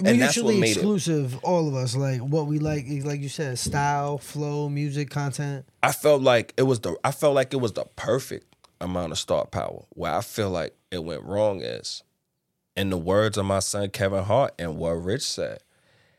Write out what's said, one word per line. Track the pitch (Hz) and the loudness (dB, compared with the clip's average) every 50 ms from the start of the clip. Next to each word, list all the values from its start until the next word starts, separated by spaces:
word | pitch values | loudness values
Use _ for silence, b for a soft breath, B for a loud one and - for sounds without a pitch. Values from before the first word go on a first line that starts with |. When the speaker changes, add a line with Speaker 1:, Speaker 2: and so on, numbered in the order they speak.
| 185 | 4
Speaker 1:
And | 196 240 240 | 6 6 6
that's | - - - - | 6 4 2 2
what | 233 - | 4 4
Speaker 2:
mutually | 220 196 | 4 6
Speaker 1:
made | - - | 4 4
it. | - - | 4 4
Speaker 2:
exclusive, | - 208 208 185 - 165 160 151 139 127 127 139 - | 2 2 2 2 0 0 0 0 0 -2 -4 -4 -2
all | 170 180 170 160 151 | 0 2 2 2 0
of | 135 | 0
us. | 131 127 127 113 | -2 -2 -2 0
Like, | 135 139 135 131 123 | 0 0 0 0 -2
what | 117 139 147 160 151 147 | -2 0 0 0 0 0
we | 151 151 | -2 -2
like | 151 156 151 147 131 135 | 0 -2 -2 -2 -4 -4
is, | 147 143 135 | -6 -6 -4
like | 147 143 143 | -4 -6 -6
you | 139 139 | -6 -6
said, | - - 160 135 127 120 | -6 -6 -4 -4 -4 -4
style, | - - - 147 143 143 143 143 143 143 147 139 | -4 -2 0 0 2 2 2 0 0 -2 -4 -6
flow, | - - - 147 147 147 147 147 147 143 | -8 -8 -6 -6 -4 -2 -2 -2 -2 -2
music, | 143 143 147 147 139 147 147 127 | -2 -2 -2 -2 -2 -4 -4 -4
content. | - 147 143 143 127 - 147 143 143 135 131 _ _ _ | -4 -4 -4 -4 -4 -4 -4 -6 -6 -8 -10 _ _ _
Speaker 1:
I | - 123 120 | 0 0 2
felt | - - 151 147 139 | 4 4 6 6 6
like | 131 131 123 117 107 - - - | 6 6 6 4 4 0 0 2
it | 131 | 4
was | 131 131 117 | 4 4 2
the, | - - - - - | 0 -4 -4 -2 -2
I | 127 | -2
felt | 139 - - 147 139 | -2 2 2 2 4
like | 135 131 127 143 | 4 2 0 0
it | 135 | -2
was | 127 110 90 | -2 -2 -2
the | - - - _ | -4 -8 -8 _
perfect | - - - 120 131 - - - - - _ _ _ _ _ _ - | -6 -2 0 0 0 -2 -4 -10 -12 -12 _ _ _ _ _ _ -10
amount | - 90 90 90 87 80 78 | -6 -4 -4 -4 -4 -4 -4
of | - | -4
star | - - 90 73 - | -2 0 0 0 0
power. | - - 98 57 50 50 50 - - | -2 -4 -4 -4 -6 -6 -10 -14 -16
Where | - - 85 82 78 | -10 -6 -4 -2 -2
I | 90 | -2
feel | 101 - - - 107 95 | -2 -4 -4 -2 -2 -2
like | 92 85 78 60 - _ _ - | -2 -2 -4 -6 -8 _ _ -10
it | - 90 80 | -8 -8 -6
went | 82 80 67 50 | -6 -8 -8 -6
wrong | 64 95 101 107 107 98 90 | -4 0 2 2 2 2 0
is, | 60 58 60 - - - - - - _ _ _ _ _ _ _ _ _ _ _ _ _ - | -4 -6 -8 -8 -8 -10 -12 -12 -14 _ _ _ _ _ _ _ _ _ _ _ _ _ -6
in | 90 98 98 | -4 -2 -2
the | 95 90 | -2 -2
words | 80 87 95 104 110 110 104 104 | 0 2 4 4 4 2 2 0
of | 98 | 0
my | 98 98 98 | 0 2 0
son | 95 - - 101 101 95 | 0 -2 -2 -2 -4 -4
Kevin | - - 101 98 98 98 95 | -2 0 0 0 0 0 0
Hart | 101 104 127 139 - - - | 2 2 2 2 2 -2 -6
and | 85 85 78 78 | -6 -6 -4 -4
what | 82 82 | -2 -2
Rich | 82 85 85 92 107 139 - | -2 -2 -2 -2 -2 -2 -2
said, | - - - 82 65 53 - _ _ _ _ _ _ _ _ _ _ _ | -4 -4 -4 -4 -6 -6 -10 _ _ _ _ _ _ _ _ _ _ _